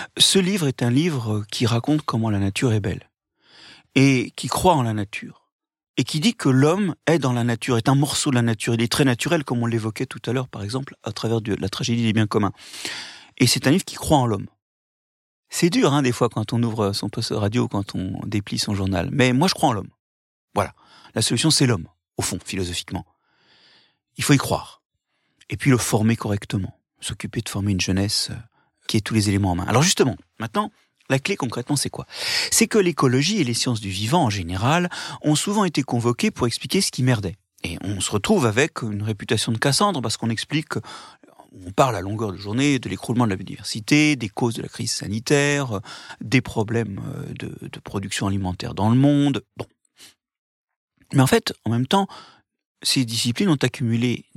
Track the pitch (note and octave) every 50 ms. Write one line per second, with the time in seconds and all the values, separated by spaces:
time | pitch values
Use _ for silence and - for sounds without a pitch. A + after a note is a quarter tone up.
0 | - - _ - - - - G3 F#3 F3+ G#3 F#3 D#3 C3+ - - B2+ A#2+ A#2+ C#3
1 | E3+ F3+ D3 B2+ A2+ A2 G#2+ G#2 G#2 - - - B2 G#2+ A#2 A#2 - - D3+ D3
2 | - - - A2+ A2+ A2 G2+ G2 G2 G2 G2 - C#3 A#2+ A2 G#2+ G2 G2 F2 -
3 | - _ _ _ _ _ _ _ _ _ _ - - - - - _ _ _ C3
4 | C3+ C#3 C3 B2 - - - - - B2+ - - - F#3 E3+ C#3+ A#2 A2+ G#2+ G#2+
5 | G2 - - - - - - _ _ _ _ _ _ _ _ _ _ _ _ -
6 | C3 - - D#3 D#3 A#3+ A#3 - - C#3 B2+ C3 C#3+ D3+ F3 G3+ G#3 E3+ - -
7 | _ C#3+ E3 D#3+ - B2+ B2 A#2+ A#2 A#2+ A#2 - - - B2 A2+ - C#3 C3+ C#3
8 | C#3+ C3+ - - - D3+ B2+ B2 A#2 A#2 A2 - - B2+ A#2 A2+ A#2 A2 - -
9 | C#3+ C3+ A#2 - - D3 F3 E3 C#3+ - C3+ A#2 A#2 A#2 A#2 A2+ G#2+ A2 G2+ -
10 | C3 - - B2 - A#2 A#2 C3 C3 - - - G2 G2+ A#2+ C3+ C#3 - - _
11 | - A2+ - - - A2+ A#2 A2+ G#2 A2 F#2 - - F#2+ - - - A#2 A#2 A#2
12 | A#2 A2 G#2 A2+ G#2+ G#2 - A2 G2+ F#2 - - - - - - - - - -
13 | - - - - - - _ - B2 A#2+ - B2 - C3 E3 G3 - - - -
14 | - - D#3+ C#3 B2 A#2 G#2 F#2+ G2+ - _ _ _ _ _ _ _ _ _ _
15 | _ _ _ _ _ _ _ _ _ _ - - E3+ F3 G3 C4 A3+ D3 C#3 D3
16 | C3+ B2 A2+ - B2+ A2+ - A2+ G#2+ - - A2+ A#2+ A2+ G#2+ A#2 G#2 G2 G2+ -
17 | - G2+ - A#2+ A2+ - - A2 G#2 G2+ A2 B2 A#2+ B2+ - G2+ G#2 - - F#2+
18 | F#2+ G2+ G#2 - - G2+ G#2 G#2 G2+ - - A2 - A2 G2+ G2 G#2 G2 F#2+ F2
19 | F2 F2 - C#3+ B2+ B2+ B2 C3 E3+ G3 - - E3 C#3 A2+ G2 - - _ _
20 | _ _ _ _ _ _ _ _ _ _ _ G2+ F#2 D#2+ - _ _ _ - -
21 | - - - A2+ A2 - B2 A2 - D#3+ C#3+ - C#3+ B2 A2+ E2+ D#2 - _ _
22 | _ _ _ - - - G#2 F2+ - - G2+ F#2+ F2+ F2 F2 - - - F#2+ F2
23 | - - _ _ _ _ _ _ _ _ _ _ _ _ _ _ _ _ _ _
24 | _ _ _ - - - D3 C3+ - - - - - - - _ _ _ _ _
25 | _ _ _ _ _ _ _ _ _ - - - - C#3+ B2+ A2 - - B2+ G#2
26 | G#2+ A2+ A2+ - - G#2+ G2+ F#2+ - - - G2+ F#2 - - _ _ _ _ _
27 | - - - - - - - B2 - - - G2+ G2+ G#2 G2 F2+ - - F#2 F#2+
28 | G2+ G#2+ - - - - A#2+ - - - _ _ _ _ _ _ _ - - A2
29 | - - A2+ G#2+ G2 G#2+ G2 G2 G2+ F#2 F2 E2+ - - G#2+ B2 D#3+ F#3+ - -
30 | F#3 A#2+ F#2 - _ _ _ - A2 - - G#3 G#3+ G#3 - _ _ _ _ _
31 | _ - C3+ C3+ - - G3+ - C#3+ A2+ - A#2+ A#2+ - D3 C#3 - B2+ - -
32 | - - - - - - - - - - - - A#3 - - G#3+ F#3 F3 D3 -
33 | D3 B2+ B2 C3 D3 F3+ A3 G#3 C#3 A#2+ A#2 - - C3 A#2+ G#2+ A2 G2+ F#2 G2
34 | G#2+ A2+ D3+ F#3 C#3+ A2 G2+ G2+ E2+ E2+ F#2 F#2 A2+ C3 D#3+ F3+ F3 F3 - -
35 | - - D3 - - D3+ D3+ - - G3+ G3+ A3 G3 F3 - D#3 C3+ - - A#2+
36 | A2+ A#2+ A#2+ - - A3 - - C3 A#2 - - - C#3 - F#3+ - - - -
37 | B2+ C3 B2 G#2 G2 F2 - - _ _ _ _ - E2 E2+ - - G2 G#2 F#2
38 | - - G#2 G2+ - - A3 F3+ B2+ A2 G#2 B2 D3+ E3+ - - B2+ G#2+ G#2 G2+
39 | G#2+ A2 G#2 - A#2 - A#2 A2 - A#2 A2+ A2 - C#3+ C#3 - G#3 G#3 F3+ C3+
40 | A2+ A2+ - - - A2+ A2+ - - - C3 D#3+ D#3 - - A2 - - - -
41 | - - - _ - - _ - - _ - F#2 F2+ F2+ F#2+ - C3+ B2+ A2 F2+
42 | F#2 G2 G#2+ G#2+ A2+ G2+ F2 F2+ G2+ G2+ A2 B2+ C#3 D3 C#3 B2 - - G2 -
43 | - - A2+ B2 A#2+ G#2+ F#2+ F#2 F#2+ F2 F#2+ - - - - A2+ G#2 - D3 D3
44 | D3+ D3+ D3 B2 A#2 G2+ - - B2 A#2 A#2 B2+ - - - - A2+ A2+ - -
45 | D#2 F2+ G#2 A2+ - - D3+ C#3+ C#3+ C#3+ C#3+ C#3+ C#3 B2 G#2 F#2 - - - -
46 | - - - - - A2 A#2 B2+ - - - A#2 G#2 G#2+ A2+ A#2 A2 G2+ G2 A2
47 | A2+ - - - - - - - - - - - - - - - - - - G2+
48 | G2 G2 - - G#2+ G2 G2+ G2 G2 F2+ F2+ - - - D#2 F2+ G2 A2 A#2 C3
49 | C#3 C#3+ D3 C#3+ C#3+ C#3+ C3 - - _ _ - - - _ _ _ _ _ _
50 | - - _ _ _ _ _ _ _ _ _ _ _ _ _ _ _ _ _ _
51 | _ _ - C#3 C3 - A#3 A#3 - - - - _ A2 A#2 A#2 C3 - G3 G3
52 | G3 - - - - - _ _ _ _ _ _ _ _ _ _ - - - C#3
53 | B2 A2 A#2 A#2 - A#2+ A#2+ - G3+ F#3+ D3+ C3 C3 A#2+ - - C3 A2+ A#2 A2+
54 | B2 B2 - - - _ -